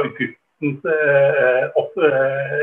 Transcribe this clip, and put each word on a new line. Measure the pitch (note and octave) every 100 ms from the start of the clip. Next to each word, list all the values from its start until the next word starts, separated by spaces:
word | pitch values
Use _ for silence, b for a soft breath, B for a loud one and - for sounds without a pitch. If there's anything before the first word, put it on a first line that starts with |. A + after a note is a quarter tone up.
guttens, | C3+ - A#2 - _ _ D3 C#3+
eh, | E3+ D#3 D3+ C#3 C#3 C#3 B2+ B2+ C#3 -
opp-, | D3 - D#3
eh, | C3+ C3+ C#3 C#3 D3